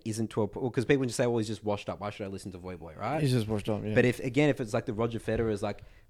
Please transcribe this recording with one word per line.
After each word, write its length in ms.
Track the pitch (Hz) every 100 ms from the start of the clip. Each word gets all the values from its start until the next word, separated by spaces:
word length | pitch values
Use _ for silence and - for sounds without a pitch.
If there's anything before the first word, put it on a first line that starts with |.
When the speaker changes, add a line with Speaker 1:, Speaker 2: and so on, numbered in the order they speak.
| 113
Speaker 1:
isn't 240 | 110 107
to 140 | -
a 40 | 104
po-, 220 | - 127
'cause 160 | 127 113
people 180 | 139 123
just 120 | 113
say, 80 | 123
"Well, 140 | 117
he's 80 | 110
just 160 | 104
washed 260 | 107 101 -
up. 100 | 82
Why 100 | 104
should 160 | - 98
I 40 |
listen 220 | 95 -
to 60 | 90
Voivoda?" 380 | 92 87 80 85
right? 220 | 107 151
Speaker 2:
He's 100 | 143
just 160 | 127 107
washed 200 | 107 110
up, 160 | 104
yeah. 120 | 107 107
Speaker 1:
But 100 | 120
if, 140 | -
again, 300 | 131 123 151
if 120 | 135
it's 120 | 110
like 120 | 117 113
the 80 |
Roger 260 | 107 117 113
Federers, 420 | - 113 113 101
like, 200 | 104 - - -